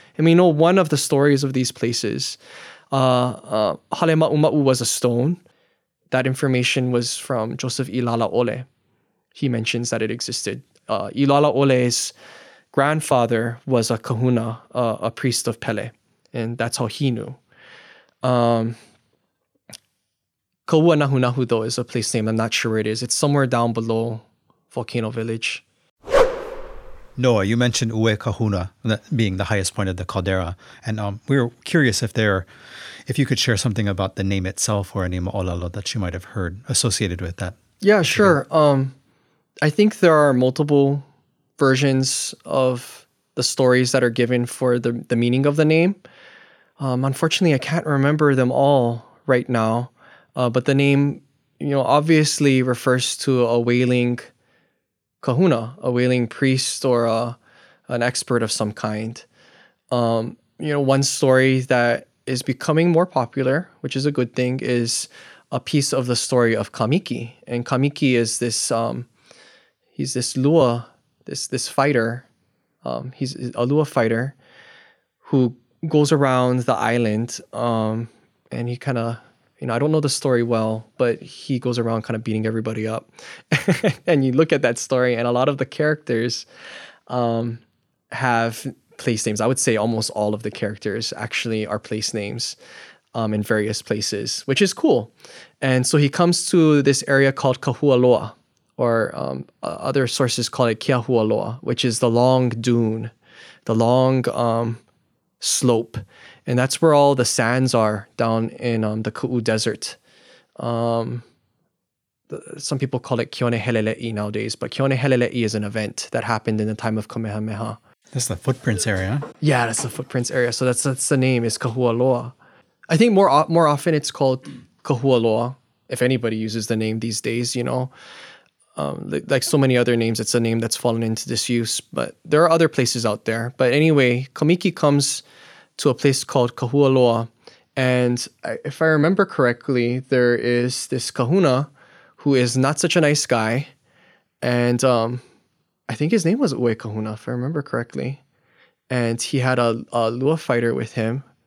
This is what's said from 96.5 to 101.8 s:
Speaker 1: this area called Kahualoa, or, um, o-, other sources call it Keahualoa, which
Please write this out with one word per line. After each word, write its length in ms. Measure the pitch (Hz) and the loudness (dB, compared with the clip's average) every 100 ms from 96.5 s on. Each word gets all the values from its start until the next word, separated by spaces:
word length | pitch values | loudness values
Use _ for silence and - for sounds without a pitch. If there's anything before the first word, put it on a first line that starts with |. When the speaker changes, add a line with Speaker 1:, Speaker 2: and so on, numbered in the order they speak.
| 175 156 147 | 4 6 4
Speaker 1:
this 220 | 135 131 - | 4 0 2
area 240 | 135 139 | 2 2
called 300 | 135 135 127 | 2 -2 0
Kahualoa, 720 | - 117 143 123 123 110 104 - _ _ _ - | -2 0 2 6 6 4 0 -14 _ _ _ -4
or, 340 | 120 113 - 67 | 0 0 -2 -4
um, 300 | 65 67 - _ | -8 -8 -12 _
o-, 40 | - - 139 | -10 -6 -2
other 180 | 139 123 | 0 0
sources 420 | - 127 - 117 | 0 0 0 -4
call 160 | - 120 | 0 0
it 120 | 110 | 0
Keahualoa, 800 | - 127 113 120 110 107 101 123 | 0 0 2 2 2 0 -4 -6
which 240 | - 123 | -6 -2